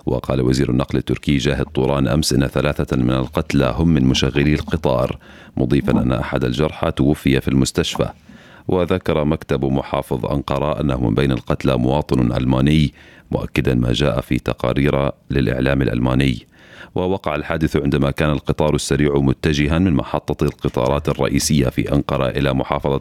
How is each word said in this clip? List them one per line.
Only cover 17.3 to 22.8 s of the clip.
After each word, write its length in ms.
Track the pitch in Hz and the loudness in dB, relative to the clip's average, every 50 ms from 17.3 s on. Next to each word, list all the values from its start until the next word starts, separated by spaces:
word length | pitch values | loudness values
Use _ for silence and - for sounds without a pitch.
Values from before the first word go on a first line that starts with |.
| 76 | -4
الحادث 420 | 76 73 - 82 80 80 76 - | -4 -4 -4 -2 0 0 0 0
عندما 340 | 78 71 71 69 71 69 69 | 0 0 2 2 2 2 0
كان 200 | 69 - 80 76 | 0 0 0 0
القطار 440 | 73 67 - - 71 - 78 76 73 | 0 0 -2 -2 -2 0 0 2 0
السريع 400 | 71 - - 71 67 73 73 71 | 0 0 0 0 0 2 2 2
متجها 640 | 69 71 67 64 - - 80 76 69 73 71 80 82 | 2 2 2 0 0 0 -2 0 0 0 0 2 2
من 140 | 92 95 78 | 2 2 2
محطة 520 | 62 58 - - 71 - - - - 78 | 0 0 -2 -4 -6 -4 -4 -4 -2 -2
القطارات 640 | 73 - - - 69 - 64 60 64 69 73 - 76 | -2 -2 -2 -4 -4 -2 0 0 0 0 0 -2 -2
الرئيسية 600 | 71 - 65 58 69 69 - - 78 71 64 62 | -2 -2 -2 -2 0 0 0 0 2 2 2 0
في 240 | - - 57 - 69 | 0 -2 -2 0 0
أنقرة 360 | 71 - - 73 67 67 62 | -2 0 0 -2 -2 -2 -2
إلى 260 | - 73 69 69 65 | -2 0 0 0 0
محافظة 460 | 65 64 - 73 69 | 0 -2 -2 -2 -2